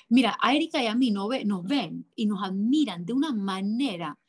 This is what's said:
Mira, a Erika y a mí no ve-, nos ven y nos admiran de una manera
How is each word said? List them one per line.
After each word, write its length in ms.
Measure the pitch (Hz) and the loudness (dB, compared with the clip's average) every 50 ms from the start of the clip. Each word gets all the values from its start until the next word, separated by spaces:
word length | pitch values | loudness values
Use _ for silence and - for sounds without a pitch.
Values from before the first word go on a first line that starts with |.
| - - | -4 2
Mira, 280 | 226 262 233 214 - - | 4 4 4 4 2 2
a 140 | - 226 269 | 2 2 2
Erika 280 | 302 330 320 - 311 240 | 2 0 0 -2 -2 0
y 40 | |
a 80 | 220 214 | 0 2
mí 160 | 240 269 240 | 2 2 2
no 180 | 202 196 196 214 | 2 0 -2 -2
ve-, 160 | 262 262 - | -4 -2 -2
nos 180 | 208 208 180 170 | -2 -2 -2 -2
ven 460 | 190 285 277 208 165 165 - - _ _ | -2 -2 -2 -2 -2 -6 -10 -12 _ _
y 100 | - 226 | -2 -2
nos 160 | 208 208 185 202 | -2 0 -2 -4
admiran 600 | 190 190 196 208 233 269 311 294 226 180 170 175 | -4 -2 -2 0 2 2 2 2 0 -2 -8 -6
de 60 | 175 240 | -4 -2
una 200 | 262 294 320 262 | 0 0 0 0
manera 840 | 208 196 196 190 190 190 202 214 240 285 262 185 170 170 151 - _ _ | -2 -2 -2 -2 -2 -2 -2 -2 -2 -2 -2 -2 -4 -6 -8 -10 _ _